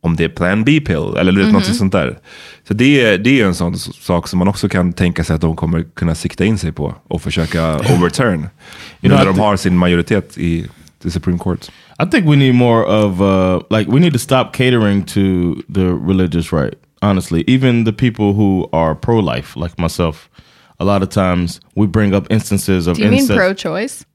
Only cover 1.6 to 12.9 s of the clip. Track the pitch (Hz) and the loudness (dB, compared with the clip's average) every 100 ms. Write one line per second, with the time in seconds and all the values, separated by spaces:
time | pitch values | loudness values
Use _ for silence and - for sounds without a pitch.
1.6 | 98 240 98 92 67 - - - - - | 0 0 0 0 -2 -6 -18 -20 -20 -20
2.6 | - 107 131 143 117 95 110 135 101 87 | -6 0 2 4 4 2 2 2 2 0
3.6 | 87 90 - - - 87 - 90 90 98 | -2 -4 -10 -16 -2 -2 -2 0 0 0
4.6 | 104 95 90 85 90 87 82 78 82 80 | -2 0 -2 0 -2 0 -2 -2 -2 -2
5.6 | 80 82 82 - 85 80 - - 95 107 | -2 -4 -6 -4 -4 -4 -6 -2 -2 -2
6.6 | 87 76 71 - _ 85 - 82 82 85 | -4 -6 -8 -8 _ -8 -6 -4 -2 -2
7.6 | 82 78 - 87 87 85 123 87 76 _ | -2 -2 0 2 0 0 0 -2 -6 _
8.6 | - - - - - 98 95 95 104 98 | -20 -20 -20 -2 2 4 4 2 2 0
9.6 | - 90 90 87 82 107 - - 82 82 | 0 2 4 2 2 -2 -2 -6 -4 -4
10.6 | - - - _ 92 87 82 87 92 90 | -6 -16 -20 _ -8 -6 -4 -4 -4 -6
11.6 | - - _ _ 175 320 165 147 135 123 | -8 -20 _ _ -2 0 4 4 4 4
12.6 | 123 113 - | 4 2 2